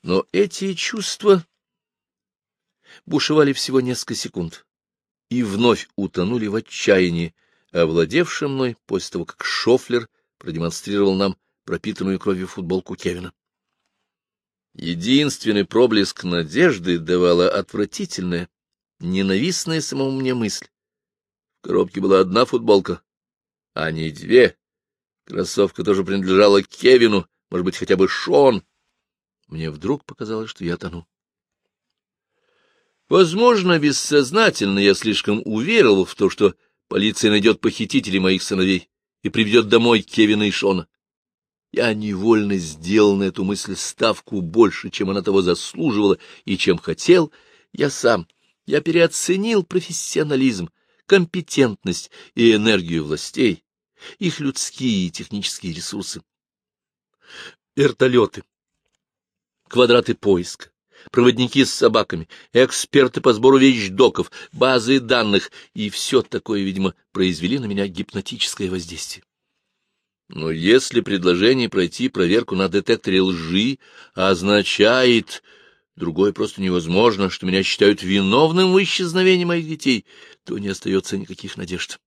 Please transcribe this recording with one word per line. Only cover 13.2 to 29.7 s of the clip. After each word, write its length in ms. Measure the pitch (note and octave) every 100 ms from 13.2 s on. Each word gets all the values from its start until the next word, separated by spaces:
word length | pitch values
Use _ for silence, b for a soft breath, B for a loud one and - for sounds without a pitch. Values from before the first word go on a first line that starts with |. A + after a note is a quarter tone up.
| F2+ _ _ _ _ _ _ _ _ _ _ _ _ _ _
Единственный 920 | - E2 E2+ F#2+ C3+ D3 - - G#2 F#2+
проблеск 580 | A2 B2 G#2+ F#2+ -
надежды 760 | F#2 F2 D#2+ G2 F3+ G#2+ F2 F2
давала 500 | D#2+ F2+ F2 F2 F2+
отвратительная, 1000 | - F#2+ G2+ G2+ - G2 - F2+ E2+ F2+ _ _ _ _ _
ненавистная 840 | E2+ F#2 G2 F#2+ D#3 - - D#3+
самому 300 | D3 C#3 C3+
мне 220 | C3+ C3
мысль. 340 | B2 A2 - - _ _ _ _ _ _ _ _ _
В 80 | -
коробке 340 | F#2 F#2 -
была 180 | F#2+ F#2+
одна 260 | F#2+ G2+ B2+
футболка, 560 | B2+ A2+ G2+ F#2 F2 _ _ _ _ _ _ _
а 180 | - D#2+
не 200 | D#2+ D#2+
две. 460 | D2 - A#2+ G#2+ _ _ _ _ _ _ _ _
Кроссовка 580 | - F#2 - G2 -
тоже 200 | G2 F#2+
принадлежала 600 | F#2+ G2 F#2 F#2+ G#2 G2+
Кевину, 640 | G2 - A#2+ B2+ A#2 G2+ F2 _ _
может 140 | F2+ F2+
быть, 120 | -
хотя 180 | F2+ F#2
бы 100 | F#2+
Шон. 560 | - - C#3+ C#3 G#2 _ _ _ _ _ _ _ _ _
Мне 220 | D#2
вдруг 360 | D#2+